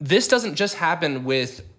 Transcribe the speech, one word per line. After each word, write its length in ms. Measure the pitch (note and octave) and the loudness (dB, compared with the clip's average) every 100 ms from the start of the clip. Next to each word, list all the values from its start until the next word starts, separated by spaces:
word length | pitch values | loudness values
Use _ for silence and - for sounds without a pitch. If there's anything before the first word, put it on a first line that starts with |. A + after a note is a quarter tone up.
this 280 | C#3+ G#3 B3 | 2 2 4
doesn't 260 | B3 A3 | 2 0
just 200 | C#3+ G3+ - | -2 -2 0
happen 480 | E3 E3+ D#3 C3+ | 0 0 -2 -2
with 380 | B2+ C3+ C3 - - | -2 0 -2 -8 -18